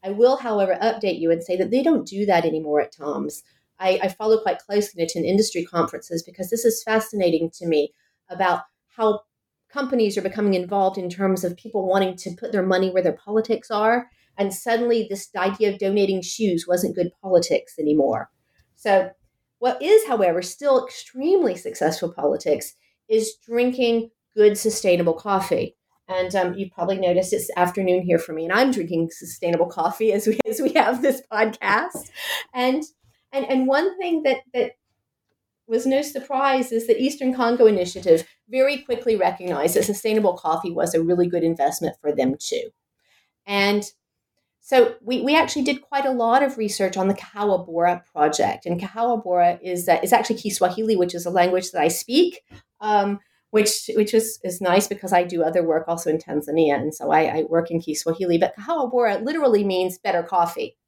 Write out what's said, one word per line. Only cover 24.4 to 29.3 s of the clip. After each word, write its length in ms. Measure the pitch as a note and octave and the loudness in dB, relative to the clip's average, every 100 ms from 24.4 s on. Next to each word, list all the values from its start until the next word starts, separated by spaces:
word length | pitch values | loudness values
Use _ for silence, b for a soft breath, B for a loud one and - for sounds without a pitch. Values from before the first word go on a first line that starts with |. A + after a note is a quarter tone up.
| G#3 G3+ | 4 6
sustainable 560 | A3 G#3+ G3 F3 E3+ | -2 0 2 4 2
coffee. 640 | E3 G#3 G3 F3+ F3 - _ _ _ _ | 0 0 -2 0 -2 -2 _ _ _ _
And, 260 | F#3 F#3 | -4 -2
um, 200 | F#3+ F3+ F#3 | 0 0 -2
you've 160 | F#3+ | -8
probably 260 | - F3 F#3+ | -6 -4 0
noticed 360 | F#3 F3 F3+ | 2 2 2
it's 180 | - - - | -2 -4 0
afternoon 460 | F3 F#3+ F#3 F3+ | 0 0 0 0
here 160 | F3 E3 | 2 0
for 160 | - | 0
me, 120 | D#3 E3 | -8 -2
and 80 | |
I'm 180 | G3+ C4+ | 2 2
drinking 380 | A#3+ E3 E3+ E3 | 0 -2 -2 -4
sustainable 560 | - - | -6 -16